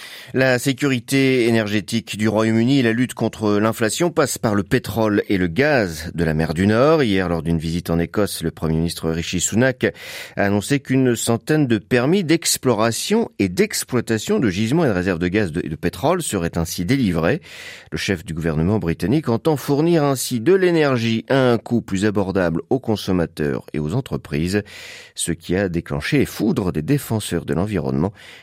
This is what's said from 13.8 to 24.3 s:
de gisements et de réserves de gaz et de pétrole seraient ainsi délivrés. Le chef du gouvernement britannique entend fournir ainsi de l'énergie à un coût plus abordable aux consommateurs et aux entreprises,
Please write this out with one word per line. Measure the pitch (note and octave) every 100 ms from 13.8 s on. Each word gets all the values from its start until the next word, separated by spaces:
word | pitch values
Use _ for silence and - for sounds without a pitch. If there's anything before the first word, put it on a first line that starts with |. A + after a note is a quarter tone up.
| - B2 - A2+ - G3+
de | B2
gisements | F2 A2 D#3 D3+
et |
de |
réserves | F#2 F2+ E2+
de | F2+
gaz | G2 G2 D2+
et | -
de | D#2
pétrole | F2+ - C#3 F3+
seraient | D#3 G2 E2+ F2
ainsi | E2 - F2+
délivrés. | C3+ A2 E2 E2 C3+ - - - - -
Le | -
chef | - F#2+
du | D#2+
gouvernement | D#2+ E2 D2+ E2 G#2+
britannique | E2+ D#2+ F2 D3 D3
entend | A2+ - D3
fournir | - C#3 E3 E3+ C#3+
ainsi | C3 - B2
de | A2+
l'énergie | F#3+ F3+ E3+ D3 B2+ A2+ A2+ -
à | C3+ B2+
un | A#2+
coût | - A#2+
plus | - F#2+ G#2
abordable | G2+ F#2 F#2+ F2+ E2 -
aux | C3
consommateurs | - G#2 - F2+ D#2+ E2+ D2+ C2 -
et | D2
aux | D2+ A2
entreprises, | - C#2 -